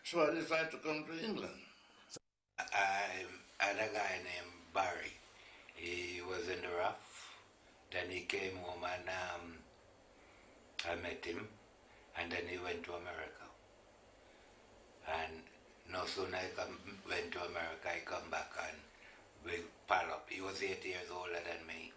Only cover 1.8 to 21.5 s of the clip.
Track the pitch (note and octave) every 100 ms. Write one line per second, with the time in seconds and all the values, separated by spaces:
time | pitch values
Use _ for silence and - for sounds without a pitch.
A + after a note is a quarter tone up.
1.8 | - - - - _ _ _ - - G2+
2.8 | G2 G2 G2 F#2+ F2+ F2+ - - G2+ G2+
3.8 | A2 G#2 G2 F#2 F2+ F#2 F2+ - - G2
4.8 | F#2 - - - - - - - - -
5.8 | E2+ F2 F2 F2+ F2 F2+ F2 F2+ - F2
6.8 | G2+ - - - - - - - - -
7.8 | - F2+ F2 F#2 - G2 F#2 F#2+ G2+ G#2
8.8 | G#2 G#2+ - F#2 F#2 F2 E2+ D#2+ - -
9.8 | - - - - - - - - - -
10.8 | E2+ F2 E2+ E2 A2 - G#2+ - - -
11.8 | - - - E2+ E2+ F2+ F2 F2+ F2+ E2+
12.8 | E2 F2 E2+ - - - - - - -
13.8 | - - - - - - - - - -
14.8 | - - - D#2+ E2 D#2+ E2 - - -
15.8 | - F#2 F2 - F#2 - F2+ - F2+ F2+
16.8 | G2 G2 - F2+ F2 F2+ F2 F2 E2 D#2+
17.8 | - - - F2+ - D#2+ - - - -
18.8 | - - - - - - - - E2+ -
19.8 | - F#2 E2+ - - G2 F#2+ F#2+ G2 F#2+
20.8 | F#2+ F2+ F2 F2+ F2+ E2+ F2